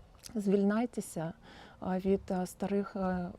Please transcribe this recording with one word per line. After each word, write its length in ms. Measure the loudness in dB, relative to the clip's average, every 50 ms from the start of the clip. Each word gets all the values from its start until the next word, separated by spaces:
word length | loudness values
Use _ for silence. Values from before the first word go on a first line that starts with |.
| -20 -20 -20 -20 -16 -6 -4
звільняйтеся, 960 | -2 2 4 4 6 6 4 4 2 0 0 -2 -6 -8 -6 -6 -6 -6 -6 -6 -10 -18 -20 -20 -20 -20 -20 -14 -8
а, 200 | -4 -2 -2 0
від, 320 | 4 4 2 2 2 -2
а, 140 | -2 -2 -2
старих, 500 | -4 -4 -4 -2 0 0 0 -2 -2 -4
а, 340 | -2 0 0 0 0 -2 -4 -8